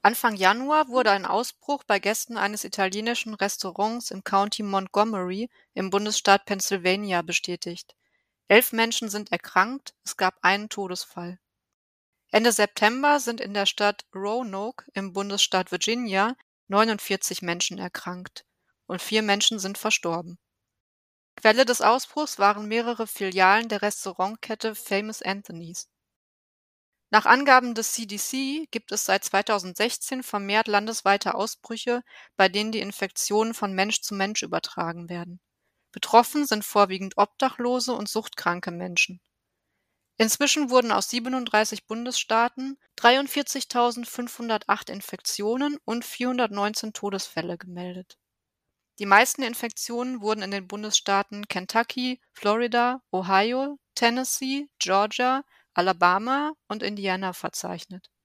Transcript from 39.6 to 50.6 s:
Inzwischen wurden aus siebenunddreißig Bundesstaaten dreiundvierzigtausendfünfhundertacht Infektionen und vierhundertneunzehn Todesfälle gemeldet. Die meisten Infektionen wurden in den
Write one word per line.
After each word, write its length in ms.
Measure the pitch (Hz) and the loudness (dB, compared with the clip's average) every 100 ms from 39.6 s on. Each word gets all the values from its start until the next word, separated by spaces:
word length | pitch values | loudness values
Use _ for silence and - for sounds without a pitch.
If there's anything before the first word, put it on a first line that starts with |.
| _ _ _ _ _ _ | _ _ _ _ _ _
Inzwischen 500 | 220 - 285 302 277 | 0 2 0 2 4
wurden 240 | 254 233 | 4 4
aus 160 | 214 - | 0 0
siebenunddreißig 800 | 233 233 254 240 214 214 - _ | -4 -4 -4 0 0 0 -4 _
Bundesstaaten 880 | 220 240 247 - 220 240 - 262 277 _ - | -8 -4 -4 0 2 2 -2 -10 -10 _ 4
dreiundvierzigtausendfünfhundertacht 1900 | 233 254 277 - 277 269 - 247 240 233 233 - 240 - 233 214 - 208 - | 6 6 2 -4 -4 -6 -4 0 0 0 -10 -8 -10 -8 -4 -4 0 -2 -2
Infektionen 880 | 196 - 196 - - 208 247 294 294 - | -12 -10 -8 -6 -4 -2 0 -2 -4 -6
und 180 | 233 | -6
vierhundertneunzehn 880 | - - 247 254 233 202 202 214 220 | -6 -4 -2 0 0 0 -2 -2 -8
Todesfälle 640 | - 202 190 - - 175 170 | -6 -6 -6 -6 -8 -6 -8
gemeldet. 600 | 180 175 180 180 185 - _ _ _ _ _ _ _ - | -10 -12 -10 -12 -16 -20 _ _ _ _ _ _ _ -10
Die 60 | 202 | 6
meisten 360 | 196 254 - | 6 6 2
Infektionen 800 | 240 240 233 - - 240 254 254 | -4 -4 -8 -8 -8 -6 -6 -4
wurden 220 | 208 214 | -4 -4
in 80 | 196 | -4
den 180 | 196 | -6